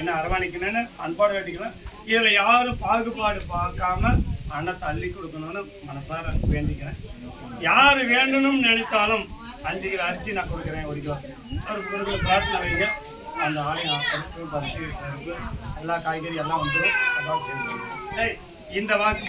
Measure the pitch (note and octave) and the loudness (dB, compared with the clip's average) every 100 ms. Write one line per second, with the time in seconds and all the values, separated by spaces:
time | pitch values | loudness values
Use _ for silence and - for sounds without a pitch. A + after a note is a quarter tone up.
0 | E3+ D#3+ E3+ F#3 F3+ E3+ F#3+ A#3 A#3+ - | 0 0 0 0 0 -2 -2 0 -2 -6
1 | D#3 E3+ G#3 G3 F#3 E3+ A3+ - - - | -4 2 4 4 -2 -6 -8 -8 -12 -10
2 | A3 A3+ D4+ G3+ G#3 A#3+ B3 A3+ F#3 A3+ | 0 4 6 6 6 6 4 0 2 2
3 | A#3 A3 G#3 G3 E3 F3 F3 - F3+ F#3 | 0 0 0 0 -2 -2 -2 0 0 2
4 | A#3 - - - - D3 F3 F3+ E3 E3 | 6 4 4 -4 -6 -4 -4 -4 -4 -4
5 | F3+ F#3+ D#3+ D#3 D#3+ G3 G3 G3 C#3+ C#3 | -4 -6 -8 -8 -8 -8 -10 -12 -12 -10
6 | D3 E3 D#3+ D#3 - D3 D3 D3 C#3+ - | -8 -6 0 2 2 2 0 -2 -6 -8
7 | - - - - - - E3 A3 C#4+ C#4 | -10 -12 -14 -12 -12 -2 4 8 8 8
8 | A#3+ B3 C4+ C4+ C4+ C4+ A#3 A3+ A3 A3 | 4 4 4 4 4 6 6 4 2 2
9 | G#3 G#3+ F3 - - - D3+ F#3+ F#3+ F#3+ | 4 2 -2 -10 -12 -8 -6 -4 -2 -2
10 | F3 F3+ G#3+ F#3+ F3 E3+ D#3+ D#3+ D3+ D3 | -2 -4 -4 -4 -2 -4 -4 -4 -4 -4
11 | D3 C#3+ - - - - G#3+ G3+ G4 G4+ | -4 -4 -8 -14 -8 -6 -4 -4 -4 -4
12 | G4+ - - G4 - - - - G4 - | -2 0 4 4 4 0 0 0 0 -2
13 | - - - - D3+ D3+ C#3+ D#3 D#3+ D3 | -10 -12 -10 -2 -2 0 -2 -2 -2 0
14 | - D3 - E3 D#3+ D3 C#3 D#3 D#3 C#3 | 0 -2 -4 -10 -6 -4 -4 -6 -6 -6
15 | C#3+ C#3 D#3 F3 A3+ - - D3+ D#3+ E3+ | -8 -8 -8 -8 -6 -8 -8 -6 -2 -2
16 | E3 D#3+ E3 E3 D3+ D#3+ C#5 - - - | -2 -2 -4 -4 0 0 2 2 2 2
17 | B4 B4 B4+ - - - - - - - | 2 0 0 -2 -2 -6 -6 -6 -8 -8
18 | - A3 A3+ - - - - F#3 G#3+ G3+ | -6 -2 -2 -4 -12 -16 -8 -4 2 4
19 | G#3+ G3+ | 4 2